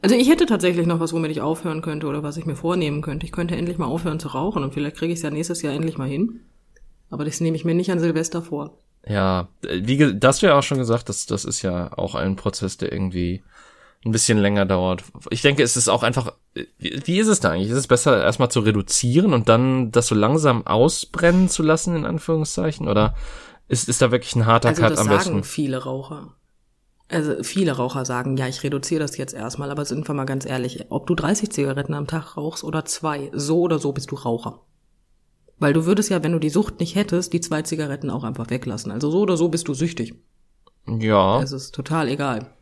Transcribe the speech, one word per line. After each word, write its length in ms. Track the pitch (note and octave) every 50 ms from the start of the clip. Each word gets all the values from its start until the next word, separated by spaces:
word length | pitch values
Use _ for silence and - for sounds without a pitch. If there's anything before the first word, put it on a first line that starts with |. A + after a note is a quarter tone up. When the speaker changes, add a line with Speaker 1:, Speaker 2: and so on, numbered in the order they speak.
Speaker 1:
Also 140 | - F#3+ B3
ich 140 | A#3+ C4 B3+
hätte 160 | D#4+ E4 F4
tatsächlich 400 | - A3+ F#3+ E3+ F3+ F3 E3+ E3+ E3+
noch 120 | E3+ E3
was, 140 | E3 D#3 E3
womit 180 | E3 D#3+ D3+
ich 100 | D#3 -
aufhören 400 | G#2+ D3 D#3+ D#3+ - F3+ D#3 D#3
könnte 260 | E3 E3+ D3+ D3+ D#3 D3
oder 160 | C#3 D3 D3
was 140 | D3 D3+ E3+
ich 80 | D#3
mir 100 | D#3 D3
vornehmen 460 | - - E3 F3+ F#3+ E3 D3+ C#3+ D3
könnte. 240 | D3+ D3+ C#3+ D3+ E3
Ich 60 | E3
könnte 240 | - - F3 E3+ F3
endlich 220 | - F3 E3+ F3 E3
mal 80 | E3
aufhören 340 | B2+ C3+ E3 E3 F3 D3+ D#3+
zu 100 | - C#3+
rauchen 340 | - C4 - F#3+ G#3+ F#3 C#3
und 100 | C3+ -
vielleicht 240 | D3 D3 D3 D3 -
kriege 160 | - E3 F3
ich's 80 | E3+
ja 80 | E3 D3+
nächstes 320 | C#3+ D3+ E3 - F3 E3
Jahr 120 | - D3 C#3
endlich 240 | C#3+ D#3+ D#3+ D#3 -
mal 100 | C3+ C3
hin. 340 | C#3 D3 G3 A#3 - - - _ _ _ _ _ _ _ - - - _ _ _
Aber 160 | - - D3
das 160 | D3+ C#3+ -
nehme 140 | E3+ E3 E3
ich 100 | D#3+ -
mir 100 | E3 E3
nicht 160 | F3 F3+ F3+
an 80 | F#3 E3+
Silvester 420 | E3 E3+ D#3 D#3 D#3+ D#3+ - E3+
vor. 380 | E3+ E3+ D#3 D3 C#3+ D3 - _ _ _ _ _ _
Speaker 2:
Ja, 440 | - G#2+ G2+ F#2+ F#2+ F#2 F#2 F2 - _ _ -
äh, 180 | - - F2+ F#2+
wie 140 | A2+ C3 C#3
ge-, 160 | D3+ C#3+ F#2+ G#2
das 180 | A2+ B2+ C#3
hast 60 | -
du 40 | - F#3+
ja 100 | D3+ C#3+
auch 60 | C3+
schon 140 | - C#3+ C3
gesagt, 320 | B2+ A2+ A2+ A#2 - -
das, 160 | G2+ - -
das 180 | - G#2+ F#2+ -
ist 160 | - F2+ -
ja 300 | - F#2+ F2+ F2 F2 - - -
auch 180 | F2 F2 -
ein 200 | B1 - F#2+ G2 F#3+
Prozess, 400 | - G#2+ - - - F#2 - -
der 140 | - -
irgendwie 520 | - F#2+ F#2+ F#2 F2+ F2+ F2 F2 F2+ F#2+ - _ _ - - - _ _ - - _ _ _
ein 60 | A2+
bisschen 260 | A2 A2 - - A#2 G#2+
länger 280 | G2+ G2+ G2+ G2+ G2
dauert. 380 | F#2+ G2 F#2 F#2 F#2 F#2 F2+ - - _ C#2+ - -
Ich 120 | - A2+
denke, 220 | - C#3+ C#3 C#3 C3+
es 140 | A#2 - B2+
ist 120 | A2+ -
auch 140 | G2 A#2+ -
einfach, 300 | A2 B2 C3 A#2 G#2 - _ _ _ _
äh, 100 | - - - _ _
wie, 220 | - - - - -
wie 140 | - E3+ F#3+
ist 80 | A3 A3
es 120 | G#3+ -
da 100 | - F#2+
eigentlich? 180 | D#2+ F2 F#2+ G#2
Ist 80 | A#2 C3+
es 100 | C3 -
besser, 340 | B2 A#2+ - D3+ C3 G#2 -
erstmal 260 | F2 A2 - C3 A#2+
zu 100 | - B2
reduzieren 720 | G#2+ G#2+ G#2 G#2 G2 - - - - A#2+ B2 D#3 F#3+ G#3+ D3+
und 140 | A#2+ A2 -
dann 420 | A2+ A2+ B2+ C3 C3 C3 B2+ A2
das 160 | A2 A#2+ A#2 -
so 80 | A#2
langsam 500 | G#2+ G#2 A2 C#3 D#3+ D3+ D3 B2 A2+ -
ausbrennen 840 | - F2+ A2 B2 D#3+ - - - - - - E3+ E3+ F3 F3+ F#3 F3+
zu 120 | - - E3
lassen, 320 | D#3 D#3 D#3 - F#3 E3+
in 100 | E3 -
Anführungszeichen? 840 | - E3+ D#3+ - - E3 D#3+ D#3 - - - F3+ D#3+ D3 - D#3 D3+
Oder 260 | G#2 G#2 G#2+ A2 - - - - - - - - - - _ _
ist, 180 | C3 A#2 - -
ist 140 | A#2+ -
da 100 | C#3 A#2+
wirklich 240 | A2+ B2+ - - -
ein 100 | B2 A2+
harter 240 | A2+ A#2 A#2 A2+ A#2+
Speaker 1:
Also 120 | A2 -
Speaker 2:
Cut 100 | - A2
Speaker 1:
das 80 | - -
Speaker 2:
am 60 | G#2+
Speaker 1:
sagen 120 | G#2+ G#2 G2+
Speaker 2:
besten? 260 | - F#3 E3 - C#3
Speaker 1:
viele 320 | - - - D3+ C3+ C3 B2+
Raucher. 580 | B2 C3+ C3 C3+ C#3 - D#3 D3 C#3+ - - _ _ _ _ _ _ _ _ _ _ _ _ _ _ _
Also 340 | - E3+ D3+ D3+ C#3 - A#2+
viele 300 | - - G3 G3 D#3+ C3+
Raucher 320 | C3 B2 C3 - C#3 B2+
sagen, 320 | B2 B2+ B2 B2+ C#3 C3+ C3
„Ja, 100 | C3 B2+
ich 160 | C3 - -
reduziere 380 | C#3 C#3 C#3 C3 - E3+ D#3
das 160 | D3+ C#3 - -
jetzt 160 | C#3 C3+ -
erstmal“, 360 | C3 G#2+ A#2+ B2+ - C#3+ C#3
aber 160 | C#3+ D3 D3
sind 220 | C#3+ - D3 D3+ -
wir 60 | D3+
mal 100 | C#3+ C3+
ganz 200 | C3 C3+ C3+ C3+
ehrlich, 400 | C3+ C3+ C3 B2 B2+ - - - -
ob 160 | - - -
du 80 | - F3+
dreißig 360 | E3 - D3+ G3+ G3+ G#3+ G3+
Zigaretten 420 | - - C#3 C#3 C3+ C#3 C#3+ C3+ D#3
am 140 | D3 D3 C#3
Tag 300 | D#3 E3 D#3 - - -
rauchst 260 | D3 D#3 D#3+ - -
oder 220 | D#3+ D3+ D#3+ D#3+
zwei, 440 | - - - - D#3 D3 C#3+ C#3 C#3 -
so 260 | - C#3+ C#3+ D#3+ E3+
oder 160 | F3 F3+ E3 D3+
so 120 | D#3 C#3+
bist 180 | C3+ C#3 C3+ -
du 40 | -
Raucher. 460 | C3 - A#2+ A#2 A#2 - A2+ - - _ _ _ _ _ _ _ _ _ _ _ _ _ _ _ _ _ _ _ _
Weil 140 | D3+ C#3+ C#3+
du 120 | D#3+ D#3+
würdest 240 | E3+ G3 G3 G#3 -
ja, 140 | G3 F3 D3+
wenn 80 | D#3
du 80 | E3+ E3
die 100 | D#3 D3+
Sucht 300 | D3 G3 G#3 - - -
nicht 160 | F3 E3 -
hättest, 360 | F#3+ G3+ G3+ F3 F3 F3+ -
die 80 | - E3+
zwei 200 | E3+ - E3 D3+
Zigaretten 480 | D3+ - E3 D#3 D3+ C#3+ C3+ C#3+ - C#3
auch 140 | - B2+ C3+
einfach 260 | A2 B2 C3 A#2 -
weglassen. 420 | C3 B2+ G2+ B2 G#2 - - -
Also 200 | G2+ A2+ C3 D3
so 80 | D#3 F#3
oder 160 | G#3 G3+ F#3 D#3+
so 120 | E3 F3
bist 180 | D#3 E3 E3 -
du 60 | D3
süchtig. 420 | C3 D#3 E3+ E3+ - A#2+ A2 - - _ _ _ _ _ _ _ _ _ _ _ _ _ -
Speaker 2:
Ja. 540 | A#2 A2+ A2 G#2+ G#2+ G2+ F#2 F#2+ G#2 B2+
Speaker 1:
Es 100 | C3+ C3+
ist 240 | C#3+ C3 C3 - -
total 320 | - C3 - D#3 E3 D#3 B2
egal. 420 | C3+ C#3+ C#3+ C#3 B2 A2 G#2+ - _ _